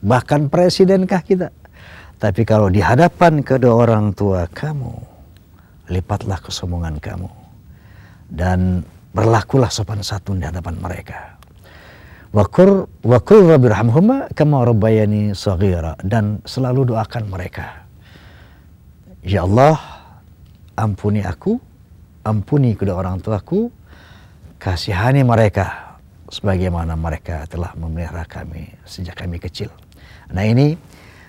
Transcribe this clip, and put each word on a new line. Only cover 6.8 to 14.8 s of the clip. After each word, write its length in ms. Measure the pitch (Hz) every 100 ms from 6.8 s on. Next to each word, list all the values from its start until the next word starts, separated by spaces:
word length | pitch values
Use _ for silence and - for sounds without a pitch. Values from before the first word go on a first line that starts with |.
| 82 76
kamu. 320 | - - 90 - - - - - - - - -
Dan 560 | - 80 90 90 92 90 - - -
berlakulah 560 | 107 110 113 - 139 113
sopan 320 | - 95 104
santun 400 | 95 98 - 95
di 80 | 80
hadapan 320 | 87 85 87
mereka. 560 | 90 - - - - - - - - - - - - - -
Wa 160 | 104 -
qur, 400 | - 190 196 - -
wa 160 | 110 123
qur 240 | - 214 175
rabbirhamhuma 800 | 156 123 104 117 131 208 269 320
kama 320 | - 151 139
rabbayani 720 | 120 110